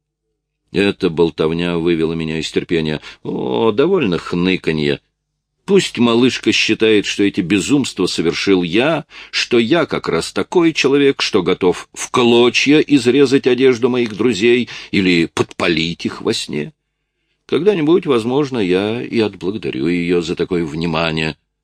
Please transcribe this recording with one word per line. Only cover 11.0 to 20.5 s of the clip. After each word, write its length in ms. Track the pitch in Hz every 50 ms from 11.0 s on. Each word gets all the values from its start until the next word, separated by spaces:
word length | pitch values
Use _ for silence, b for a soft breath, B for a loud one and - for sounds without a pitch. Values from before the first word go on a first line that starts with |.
| 143 139 135 -
что 220 | - - - 101 87
готов 460 | 92 90 - - 90 85 - - - -
в 180 | - - -
клочья 680 | - 123 120 117 120 117 123 123 113 - - 131 147 156
изрезать 680 | - - 143 135 113 123 117 143 143 120 131 135 - 127
одежду 400 | 123 120 131 131 127 110 123 120
моих 280 | 123 123 120 110 107
друзей 520 | 90 107 127 110 90 110 120 120 123 117 B B B B B -
или 340 | 98 95 90 87 85 80
подпалить 800 | - - - 117 - - - - 90 82 80 80 85 85 - -
их 160 | 113 - - -
во 100 | 101 113
сне. 400 | - - - - 73 76 160 - _ _ _ _ _ _ _ _ _ _ _ _ _ _
Когда-нибудь, 600 | - 131 135 170 208 202 170 151 151 170 196 180
возможно, 520 | 160 131 117 107 123 127 143 151 131 131 120
я 440 | 101 87 92 92 101 107 113 123 -
и 160 | - - 117
отблагодарю 680 | 107 101 98 90 80 90 104 107 80 67 62 64 71
её 340 | 85 87 87 85 87 90 87
за 160 | 82 80 87
такое 280 | - 85 -